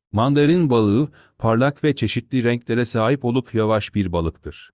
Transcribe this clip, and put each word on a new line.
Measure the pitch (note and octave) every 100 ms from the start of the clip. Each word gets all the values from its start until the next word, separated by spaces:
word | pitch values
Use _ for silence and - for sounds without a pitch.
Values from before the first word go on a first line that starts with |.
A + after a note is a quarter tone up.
| _
Mandarin | G2+ B2 C#3+ D3 F3 D#3+
balığı, | A#2+ G#2+ G#2+ D3 - _ _
parlak | A2+ A2+ C3+ C#3+
ve | D3+ C3+
çeşitli | A2+ B2+ - C3
renklere | A#2+ A#2+ - A#2 A#2+
sahip | A#2 A2 C#3 B2
olup | B2+ -
yavaş | A2 G#2+ A2 - G#2
bir | F#2
balıktır. | E2+ E2 - - - -